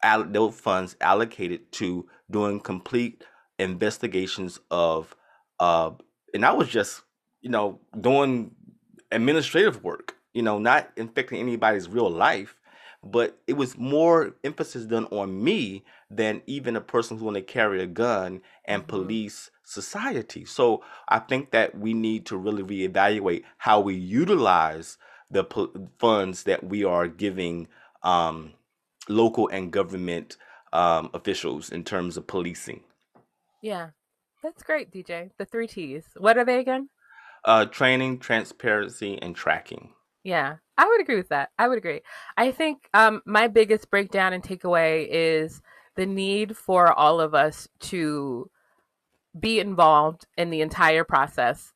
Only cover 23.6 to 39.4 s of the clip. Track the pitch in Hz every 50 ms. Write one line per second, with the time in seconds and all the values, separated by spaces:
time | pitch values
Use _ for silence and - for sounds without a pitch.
23.6 | - 117 107 104 98 101 95 92 90 90 104 131 175 185 202 156 117 98 90 85
24.6 | 80 80 78 80 - - - _ _ - - - _ - - 98 92 - - 107
25.6 | 95 - - 95 95 - _ - 120 117 110 104 95 95 92 - - 98 92 -
26.6 | - 92 101 104 101 92 87 87 87 85 80 85 104 101 92 95 90 85 85 85
27.6 | 82 - _ _ - _ _ _ - 92 90 85 82 82 80 80 78 78 - _
28.6 | _ _ _ _ _ _ _ - - - 104 110 117 113 113 117 104 - 92 98
29.6 | 92 87 80 98 95 87 95 90 90 87 87 85 80 - - - - - - -
30.6 | _ _ - 85 87 85 82 80 80 - - 87 - 101 95 - - 73 64 76
31.6 | - - - 87 82 - 104 90 87 90 78 85 - - - 92 87 87 82 -
32.6 | - - - - _ _ _ _ _ _ _ _ _ _ _ _ _ _ _ _
33.6 | - 214 202 175 165 160 - _ _ _ _ _ _ _ _ _ - 320 330 -
34.6 | - - 311 294 - 180 - 190 175 - 170 170 175 190 _ - 196 - - 226
35.6 | 226 220 - 190 165 135 135 156 - _ - 180 185 220 226 247 240 254 247 254
36.6 | 254 262 254 262 277 - _ _ _ _ _ - - - - - - 110 113 110
37.6 | 107 107 - - 135 127 131 127 131 131 127 127 - - 117 110 101 - - -
38.6 | - 117 107 104 101 - - - 107 101 98 - - 87 85 -